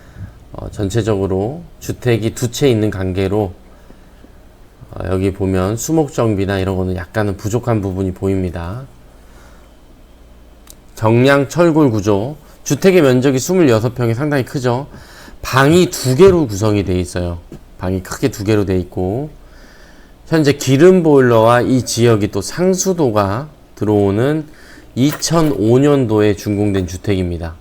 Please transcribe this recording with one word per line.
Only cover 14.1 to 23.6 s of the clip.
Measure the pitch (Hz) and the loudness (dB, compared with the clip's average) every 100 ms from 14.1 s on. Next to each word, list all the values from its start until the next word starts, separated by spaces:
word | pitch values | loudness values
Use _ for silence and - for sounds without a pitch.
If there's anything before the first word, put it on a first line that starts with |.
| 113 | -2
상당히 | 147 143 | -2 -2
크죠. | 127 147 123 123 143 - - - - - | -2 -4 -2 -2 -6 -16 -20 -20 -20 -16
방이 | - 131 139 180 170 | -4 2 4 4 2
두 | - 127 131 | -2 -2 6
개로 | 190 175 131 | 6 6 0
구성이 | 95 107 101 | -2 0 0
돼 | 92 92 | 0 -2
있어요. | 85 90 87 85 - - - - | -2 -6 -6 -8 -14 -20 -20 -10
방이 | 90 95 | -6 -6
크게 | - - 131 | -6 -4 -4
두 | 110 | -2
개로 | 101 107 95 | -2 0 0
돼 | 92 | -2
있고, | 87 90 92 117 151 - - - - - - - - - - | -4 -6 -4 -6 -8 -14 -20 -20 -20 -20 -20 -20 -20 -20 -2
현재 | 160 143 | 0 2
기름 | 143 127 135 180 185 | 0 0 6 6 6
보일러와 | 160 139 123 113 113 120 | 6 4 6 6 4 4
이 | 98 127 | 2 0
지역이 | 117 117 117 107 101 | -2 2 2 4 0
또 | 101 | -4
상수도가 | - - 185 185 185 170 131 107 98 110 151 - | -6 -2 0 0 -2 0 0 0 0 -2 -8 -16